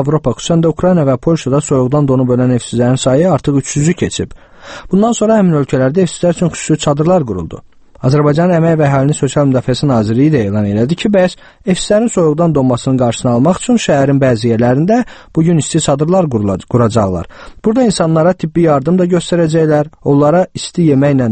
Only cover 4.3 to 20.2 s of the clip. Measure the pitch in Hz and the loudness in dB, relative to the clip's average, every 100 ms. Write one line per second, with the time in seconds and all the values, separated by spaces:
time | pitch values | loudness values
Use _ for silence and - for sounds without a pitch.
4.3 | - - - - - - 185 220 226 214 | -12 -20 -20 -20 -20 -4 0 0 0 2
5.3 | 220 185 151 139 139 131 185 185 - 175 | 2 2 2 0 0 0 0 -2 0 -2
6.3 | 165 170 - - 156 - 143 156 185 127 | 0 -2 -4 -2 -2 0 0 0 0 0
7.3 | 90 82 - - - - - 131 147 147 | -6 -8 -12 -20 -20 -20 -6 0 2 2
8.3 | 147 175 170 165 160 143 139 139 151 139 | 2 2 2 2 2 2 0 0 -2 -2
9.3 | - 143 131 - 123 151 120 107 113 151 | 0 0 0 -2 -2 0 0 0 2 2
10.3 | 147 104 104 101 104 120 175 226 202 185 | 2 0 -2 -2 0 -2 -2 0 0 0
11.3 | - - _ - 185 - 208 233 - 165 | -2 -18 _ -4 -4 0 0 0 0 0
12.3 | 147 170 147 127 120 - 131 120 113 127 | 2 0 2 0 0 0 0 0 -2 -2
13.3 | 120 143 180 - 240 - 147 139 139 135 | 2 2 0 0 0 0 0 2 2 2
14.3 | 117 117 113 120 127 170 233 - - - | 0 0 0 2 2 2 0 -2 -10 -8
15.3 | - 165 170 131 165 156 143 151 190 165 | -2 2 0 0 -2 0 0 0 0 0
16.3 | 120 101 92 - 120 117 110 98 90 85 | -2 -2 -4 -2 0 0 0 -2 -4 -8
17.3 | - - - 214 226 240 - 165 160 165 | -16 -20 -6 -2 2 0 0 0 2 2
18.3 | 185 165 165 165 143 139 185 180 180 - | 0 -4 0 2 2 0 0 0 0 0
19.3 | 175 165 160 156 151 151 - - 143 | 0 0 0 2 0 -2 -6 0 2